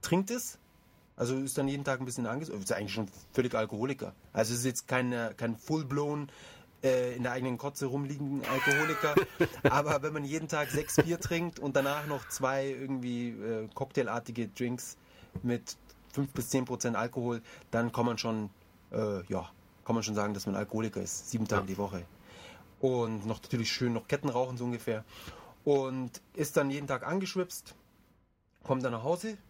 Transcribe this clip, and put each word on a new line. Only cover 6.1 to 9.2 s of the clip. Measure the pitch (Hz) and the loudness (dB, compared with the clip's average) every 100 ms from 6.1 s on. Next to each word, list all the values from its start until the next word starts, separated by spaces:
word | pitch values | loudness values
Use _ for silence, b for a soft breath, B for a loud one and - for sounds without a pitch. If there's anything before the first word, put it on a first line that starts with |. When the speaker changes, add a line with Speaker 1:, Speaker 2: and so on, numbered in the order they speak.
| 147 143 B B B B - | -2 -6 B B B B 0
Speaker 1:
äh, | 135 127 123 | 4 4 2
in | 123 | 0
der | 123 | -2
eigenen | 123 131 120 | 0 0 -2
Kotze | 139 139 139 | -4 -4 -2
rumliegenden | 135 143 143 143 139 - | -2 -2 -4 -2 -2 0
Alkoholiker. | 131 - 151 156 151 156 147 | 2 6 6 4 2 6 4